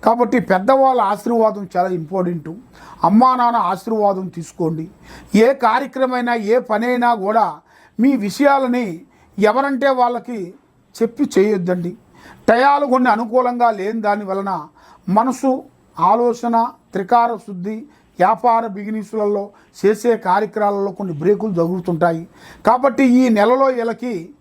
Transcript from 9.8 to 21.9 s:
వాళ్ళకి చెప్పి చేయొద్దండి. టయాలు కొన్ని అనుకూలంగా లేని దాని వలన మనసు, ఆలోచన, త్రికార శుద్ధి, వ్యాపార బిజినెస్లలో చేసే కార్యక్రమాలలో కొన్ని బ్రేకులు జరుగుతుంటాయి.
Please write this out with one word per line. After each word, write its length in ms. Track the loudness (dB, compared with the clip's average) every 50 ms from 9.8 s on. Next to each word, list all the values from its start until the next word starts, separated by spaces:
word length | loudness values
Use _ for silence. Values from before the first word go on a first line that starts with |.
| 0 0
వాళ్ళకి 640 | 2 2 0 -2 -2 -6 -8 -10 -10 -10 -10 -12 -14 -20 _ _ _ _ _ _ _ -4
చెప్పి 280 | -4 -4 -2 -4 -4 0 2 2
చేయొద్దండి. 580 | 2 2 0 -2 -2 -2 -4 -4 -4 -8 -10 -12 _ _ _ -20 -20 -20 -20 -6 _ 2
టయాలు 360 | 4 4 4 4 4 2 0
కొన్ని 240 | 0 0 2 2 2
అనుకూలంగా 640 | 2 0 -2 0 0 0 0 0 0 2 0 0
లేని 300 | 0 0 -4 -6 -4 -4
దాని 240 | -2 -2 -2 -2 -4
వలన 420 | -6 -6 -4 -4 -4 -6 -6 -8 -12 _ _ _ -20 -20 _ _ 0
మనసు, 540 | 0 2 2 0 -2 -2 0 0 0 0 -4 -14 _ _ _ _ _ 0
ఆలోచన, 680 | 2 2 2 4 2 0 -2 -2 -4 -2 0 0 0 -2 -4 _ _ _ -8
త్రికార 420 | -8 -2 2 2 2 2 2 -2
శుద్ధి, 400 | -6 -10 -14 -12 -10 -10 -10 -10 -10 -14 -18 _ _ _ _ _ 0
వ్యాపార 480 | 2 2 2 2 2 2 2 2 0 -4
బిజినెస్లలో 840 | -8 -10 -10 -8 -8 -8 -8 -8 -6 -4 -2 -2 -2 -4 -6 -8 _ _ _ _ _ -2 0
చేసే 320 | 0 0 2 2 0 0 0
కార్యక్రమాలలో 760 | 0 0 0 0 0 -2 -4 -2 -2 0 0 0 -4 -4
కొన్ని 280 | -4 -6 -8 -8 -6 -2
బ్రేకులు 340 | 0 0 0 0 0 -4 -2
జరుగుతుంటాయి. 760 | -2 -2 -2 -2 -4 -4 -4